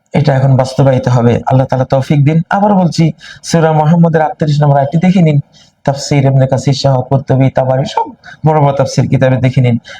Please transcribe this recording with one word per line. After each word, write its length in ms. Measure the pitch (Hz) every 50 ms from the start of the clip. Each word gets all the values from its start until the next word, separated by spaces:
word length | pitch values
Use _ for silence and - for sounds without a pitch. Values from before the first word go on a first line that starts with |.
| _ _ -
এটা 220 | - 127 139 135
এখন 220 | 131 127 135 131
বাস্তবায়িত 520 | 123 127 - - - 135 135 131 127 - 131
হবে। 320 | 123 127 117 120 113 - -
আল্লাহ 200 | - 131 127 131
তাআলা 180 | - 131 127 127
তৌফিক 400 | - 139 135 131 - 156 143 135
দিন। 180 | 151 160 165 - -
আবার 240 | 196 202 202 214 202
বলছি, 380 | 185 180 160 - - 165 156 - _ - - - - -
সূরা 300 | - - 165 156 160 156
মুহাম্মদের 500 | 151 151 151 175 170 165 165 156 160 156
আটত্রিশ 400 | 151 - - 160 151 143 147 147
নম্বর 160 | 143 139 143
আয়াতটি 200 | 139 - - 165
দেখে 240 | 180 185 185 190 165
নিন। 180 | 156 147 143 - _ _ - - _ _ _ -
তাফসীর 400 | 143 135 - - - 147 139 131
ইবনে 220 | 139 131 135 131
কাসির 260 | 135 139 123 - 143 131
সহ 280 | - - 139 135 127
কুরতুবী, 500 | 123 - 139 123 - - 135 127 135 131
তাবারি 340 | - 135 131 131 131 131 -
সব 260 | - - - - 302 - - - - - - -
বড় 140 | 156 156 156
বড় 160 | 143 143 139
তাফসীর 320 | - 135 - - - 120 -
কিতাবে 280 | 139 123 135 131 127
দেখে 240 | 113 127 131 - 135
নিন 180 | 123 123 117 120 - - - -